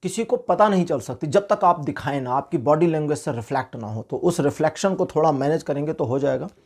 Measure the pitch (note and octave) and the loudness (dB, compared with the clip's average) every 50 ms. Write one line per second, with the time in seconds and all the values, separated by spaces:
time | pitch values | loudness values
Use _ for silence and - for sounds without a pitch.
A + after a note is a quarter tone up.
0 | - F3+ F#3+ A3 A3+ A3+ B3 B3 - - - - G#3 G#3+ G3 F#3 F3 E3+ D#3 C3 | -8 -6 -4 -4 -2 -2 -2 -2 0 0 4 4 4 6 4 4 2 2 -2 -2
1 | - - B2+ - - D3+ C#3+ G3 G3+ - G#3 G3+ G3 F3 F3 D#3 C#3+ - - - | -4 -6 -8 -6 -4 0 2 2 2 2 0 2 4 4 2 2 -2 -6 -6 -6
2 | - D3 C#3+ C#3 C3 B2 B2+ C#3 - - - D3 A2+ D3 D3+ D#3+ E3+ E3+ D#3 D#3 | -4 -4 -4 -2 -2 -2 -2 -2 -2 -2 -4 -2 2 2 4 4 4 2 2 2
3 | D3+ D3 D3+ - - D#3 B2+ A#2 A2 - C#3 C3 A#2+ - - B2 A2 G#2 A2 A2 | 0 0 -2 -2 -2 -4 -6 -6 -4 -4 -2 -4 -2 -4 -8 -12 -10 -8 -8 -8
4 | - - C#3 - - F3 F3 - - C#3+ - - D#3+ D#3 - - - G3 F#3 - | -6 -6 -6 -2 0 0 2 2 0 0 0 2 0 0 0 0 0 0 0 0
5 | - - - D#3 D#3+ D#3+ D3 C3 C3+ D3 D#3+ D#3 - - C#3+ C#3+ D3 D#3 D#3 - | -2 -2 0 2 2 2 2 2 2 2 0 0 -2 -4 -4 -2 -4 -4 -4 -4
6 | D3 A2+ B2+ C#3 C#3 C#3 C3 B2+ D3 G3 - _ _ | -2 -2 0 0 0 0 0 -2 -4 -8 -14 _ _